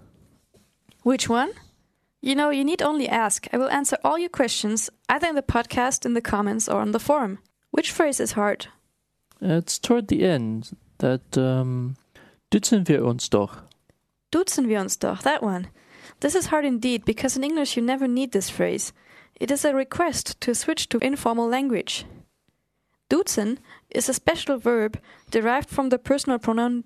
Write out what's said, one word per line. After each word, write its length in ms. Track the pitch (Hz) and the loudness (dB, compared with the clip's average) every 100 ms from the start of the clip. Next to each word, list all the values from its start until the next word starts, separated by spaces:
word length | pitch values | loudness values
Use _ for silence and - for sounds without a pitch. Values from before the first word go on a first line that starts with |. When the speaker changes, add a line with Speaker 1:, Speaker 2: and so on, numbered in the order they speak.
| - _ _ _ _ _ _ _ _ _ | -20 _ _ _ _ _ _ _ _ _
Speaker 1:
Which 260 | 240 254 - | 2 2 2
one? 220 | 233 294 453 - _ _ _ _ _ | 2 0 -4 -16 _ _ _ _ _
You 120 | 262 | -2
know, 160 | 277 294 | 2 2
you 140 | 277 | 2
need 180 | 277 359 | 0 2
only 260 | 285 302 262 | 0 0 0
ask. 380 | 226 214 - - | 0 0 -2 -4
I 60 | 240 | -2
will 100 | 262 | 0
answer 300 | 277 277 - | 0 0 0
all 160 | 269 320 | 0 0
your 120 | 349 | -2
questions, 580 | - 254 - 214 220 - _ - | 0 0 0 -2 -2 -4 _ -4
either 180 | 254 339 | 0 0
in 80 | |
the 80 | 285 | 0
podcast, 640 | - 233 233 - 247 262 247 | 0 -2 -2 0 0 0 -2
in 80 | |
the 80 | 233 | -2
comments, 460 | 233 202 208 220 - | 0 0 0 0 0
or 120 | 202 | 0
on 120 | 214 | 0
the 60 | 220 | -2
forum. 400 | - 294 220 190 _ _ _ | 2 2 2 -6 _ _ _
Which 200 | - 330 | -2 -2
phrase 280 | - 311 262 | 2 2 2
is 140 | 240 | -2
hard? 360 | - 208 - - - _ _ _ _ _ - | 0 0 0 -6 -18 _ _ _ _ _ -6
Speaker 2:
It's 360 | - 165 165 - | 0 0 0 -4
toward 300 | - 240 202 | 2 2 2
the 160 | 170 | 2
end, 500 | 185 151 113 110 113 - _ - | 2 2 0 -4 -8 -16 _ -2
that, 380 | 135 131 - - | 0 0 0 0
um, 600 | 131 131 127 127 123 135 _ - - _ - | 2 2 0 -2 -4 -8 _ -20 -20 _ -2
"Duzen 380 | 208 - 220 175 | 0 4 2 4
wir 160 | 143 | 4
uns 240 | 120 120 - | 2 -2 0
doch." 360 | 104 98 - - _ _ _ _ _ - | 2 0 -6 -20 _ _ _ _ _ -4
Speaker 1:
"Duzen 360 | 311 381 - 247 | -2 0 0 0
wir 120 | 214 | 0
uns 160 | 190 - | -2 -2
doch," 260 | - 185 | -2 0
that 200 | 269 302 | 0 0
one. 260 | 208 185 185 - _ - - - | 0 -4 -6 -14 _ -20 -20 -4
This 140 | 285 | 0
is 120 | 370 - | 0 0
hard 180 | 311 | 0
indeed, 400 | 285 240 247 233 | 2 0 0 -2
because 320 | - 220 262 254 | -2 -2 0 -2
in 80 | |
English 320 | 277 320 277 - | -2 -2 -2 0
you 60 | |
never 260 | 233 269 269 | 0 0 2
need 220 | 247 262 | 0 0
this 180 | 202 185 | -2 -4
phrase. 420 | - 180 233 - - _ - - - | -2 -2 -2 -6 -12 _ -20 -20 -8
It 120 | 233 | -2
is 140 | 285 | 0
a 100 | 302 | 0
request 640 | 269 262 - 339 254 - - | 0 -2 -2 -2 -2 -6 -6
to 140 | - | -4
switch 340 | 233 - 311 - | -2 -2 -4 -2
to 100 | 233 | -2
informal 440 | 254 277 240 233 233 | -2 -2 -2 0 0
language. 580 | 247 277 220 - - - - - _ _ _ _ _ _ _ - | 0 0 -2 -2 -8 -10 -18 -20 _ _ _ _ _ _ _ -2
Duzen 480 | 285 403 - 208 254 - - _ | 0 0 0 -2 -4 -10 -20 _
is 180 | - 240 | -4 -2
a 60 | |
special 440 | 254 - 330 - 269 | -2 0 -2 0 -2
verb 400 | 233 233 214 220 - - - | 2 0 0 -4 -16 -20 -4
derived 380 | 226 226 254 - | 0 2 0 -2
from 220 | - 269 | -2 0
the 80 | 247 | 0
personal 400 | - 277 - 247 | 2 0 2 -2
pronoun 460 | 233 226 240 240 | 0 0 2 -2